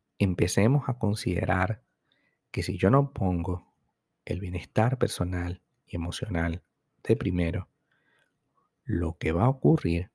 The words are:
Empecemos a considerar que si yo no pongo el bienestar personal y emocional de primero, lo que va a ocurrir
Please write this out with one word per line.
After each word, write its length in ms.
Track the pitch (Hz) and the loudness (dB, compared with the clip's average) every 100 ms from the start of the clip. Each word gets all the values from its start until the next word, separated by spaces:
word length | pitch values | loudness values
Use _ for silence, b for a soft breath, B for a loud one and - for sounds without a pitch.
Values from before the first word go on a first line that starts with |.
| _ _ | _ _
Empecemos 720 | 98 87 90 - 110 143 - | 0 2 2 4 4 2 0
a 80 | 120 | -2
considerar 840 | 104 104 - 90 92 92 92 107 _ _ _ _ _ _ _ | -2 -2 -2 -2 0 0 0 -4 _ _ _ _ _ _ _
que 120 | - | -6
si 140 | 85 92 | -6 0
yo 120 | 95 | 4
no 240 | 135 139 | 4 2
pongo 600 | - 95 87 87 90 - _ _ _ _ _ - | -2 0 0 -2 -6 -10 _ _ _ _ _ -8
el 140 | 92 | -6
bienestar 580 | 92 87 - - 117 123 | -6 -8 -2 0 2 2
personal 640 | - - 90 90 87 87 _ _ _ | -2 -2 -4 -2 -4 -8 _ _ _
y 100 | 85 | -6
emocional 680 | 85 - 104 85 82 82 - _ _ _ | -6 -6 -4 -2 -2 -4 -12 _ _ _
de 120 | - 117 | -2 0
primero, 540 | 107 90 85 87 - _ _ _ _ _ _ _ _ _ _ _ | 0 0 -2 -4 -10 _ _ _ _ _ _ _ _ _ _ _
lo 340 | - 87 80 - | -6 -4 -4 -4
que 140 | 80 | -2
va 140 | 82 120 | 2 2
a 40 | |
ocurrir 600 | 139 147 160 85 85 95 | 4 4 4 2 -2 -4